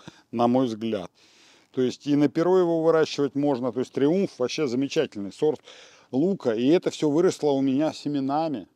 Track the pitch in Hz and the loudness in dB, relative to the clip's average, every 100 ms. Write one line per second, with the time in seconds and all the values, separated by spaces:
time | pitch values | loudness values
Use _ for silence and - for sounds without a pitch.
0 | - - _ 117 120 127 127 107 113 101 | -20 -20 _ 0 2 2 0 -4 -6 -6
1 | 87 _ _ _ _ _ _ 127 127 - | -8 _ _ _ _ _ _ -2 -2 -2
2 | 143 143 143 160 170 185 170 165 160 160 | 0 2 2 2 2 4 2 2 2 4
3 | 151 - 143 139 147 123 127 117 120 123 | 2 0 -2 0 0 0 -2 -4 -4 0
4 | 143 185 185 - 123 - 143 123 139 160 | 2 2 -2 -2 -4 -2 -2 -2 -2 -2
5 | 135 104 98 - 151 131 - - - - | -4 -6 -12 -2 -2 -2 -8 -20 -20 -20
6 | _ 131 175 190 127 110 127 175 160 - | _ -2 0 0 -2 0 2 2 0 -2
7 | 151 147 180 - 151 135 135 131 156 - | 0 2 0 0 0 0 0 0 -2 -4
8 | 147 143 135 147 165 123 85 | -6 -4 -2 -2 -2 -6 -10